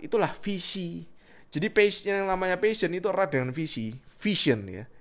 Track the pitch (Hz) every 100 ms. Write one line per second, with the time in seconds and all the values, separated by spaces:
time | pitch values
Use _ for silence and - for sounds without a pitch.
0 | - 226 165 - 202 196 - 196 170 170
1 | 165 - - - - 147 214 214 208 196
2 | 196 196 196 185 185 180 208 214 175 180
3 | 196 185 190 135 127 135 156 - 110 127
4 | - - 208 190 147 110 98 92 113 -